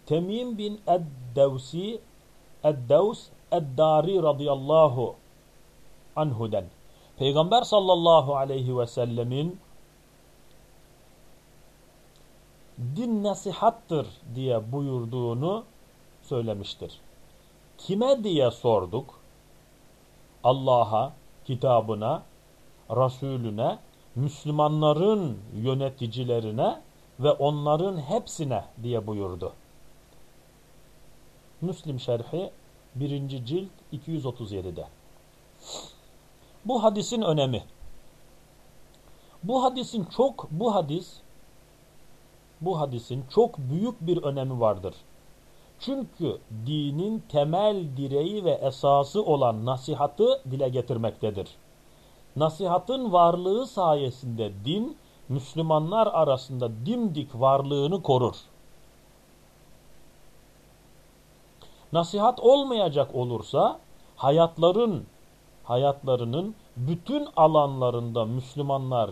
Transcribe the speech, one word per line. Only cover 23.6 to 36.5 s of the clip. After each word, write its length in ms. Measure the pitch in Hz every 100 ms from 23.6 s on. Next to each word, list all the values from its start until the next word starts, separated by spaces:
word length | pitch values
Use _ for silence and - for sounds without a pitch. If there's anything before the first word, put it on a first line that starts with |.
| 139 220 - - - 120
Müslümanların 1200 | 139 - 147 151 151 151 151 147 196 214 165 101 107 104
yöneticilerine 1300 | 120 135 135 135 120 117 123 117 110 107 185 320 - - - -
ve 120 | 139
onların 640 | 147 143 147 147 151 190 180
hepsine 680 | 135 220 - - 147 113 - -
diye 240 | 117 117 104
buyurdu. 460 | 104 95 90 90 - - - - - - - - - - - - - - - - - - - - -
Müslim 380 | 170 175 151 131
Şerhi, 520 | - 117 113 165 190 - - - - 131
birinci 500 | 139 143 139 135 120
cilt, 240 | 170 190 - -
iki 200 | 151 -
yüz 140 | 160 127
otuz 260 | 123 110
yedide. 360 | 98 92 80 - - - - _ _ _ - - - - - - - _ - -